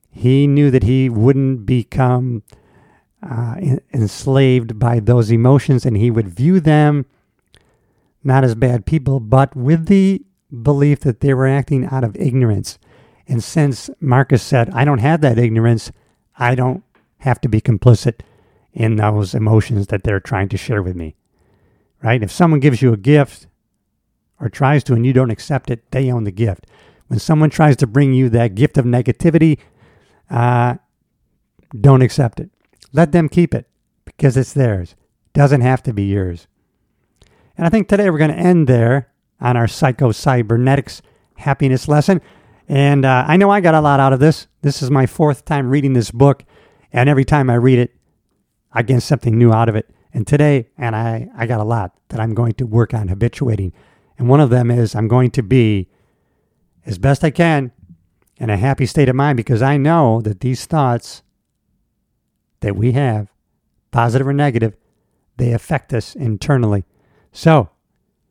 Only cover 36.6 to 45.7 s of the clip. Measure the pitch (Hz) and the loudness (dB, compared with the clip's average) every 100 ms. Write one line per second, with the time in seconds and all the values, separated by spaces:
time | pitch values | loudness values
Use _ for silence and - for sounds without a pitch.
36.6 | _ _ _ _ _ _ _ _ _ - | _ _ _ _ _ _ _ _ _ -4
37.6 | 170 220 190 202 196 151 156 165 180 175 | 0 0 2 2 2 2 0 2 2 4
38.6 | 135 123 117 139 - _ _ _ 123 123 | 4 2 2 0 -4 _ _ _ -2 0
39.6 | 117 - 143 123 127 104 143 123 107 117 | -2 0 -2 2 0 0 0 0 0 0
40.6 | 127 139 - - _ _ _ - 143 139 | 2 0 -2 -16 _ _ _ -10 -6 -2
41.6 | 139 131 - 147 170 185 - _ _ _ | 0 0 0 0 2 -2 -4 _ _ _
42.6 | - 139 143 143 131 127 135 175 202 202 | -4 0 2 2 2 2 2 2 4 4
43.6 | 170 156 151 139 135 131 151 - - _ | 4 4 2 2 2 4 2 0 -8 _
44.6 | 143 - 127 147 131 - 151 131 - 147 | -4 -4 -2 0 0 0 -2 -2 -4 -4
45.6 | 127 | -2